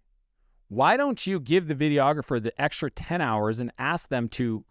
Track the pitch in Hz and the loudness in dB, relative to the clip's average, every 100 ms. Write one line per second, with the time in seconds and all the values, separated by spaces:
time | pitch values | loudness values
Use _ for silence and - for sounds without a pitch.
0 | _ _ _ _ _ _ - 104 151 254 | _ _ _ _ _ _ -6 2 4 4
1 | 285 226 185 190 123 175 160 139 151 147 | 2 -2 -2 -4 2 2 2 0 2 4
2 | 135 151 - 123 113 - 147 - 143 - | 4 2 -2 -2 -2 -2 -2 -2 -6 -6
3 | - 175 139 110 107 113 120 - 135 170 | -4 -2 0 0 0 0 -4 -4 -2 -2
4 | - 127 117 - 120 110 - | -2 -2 -2 -2 -2 -4 -2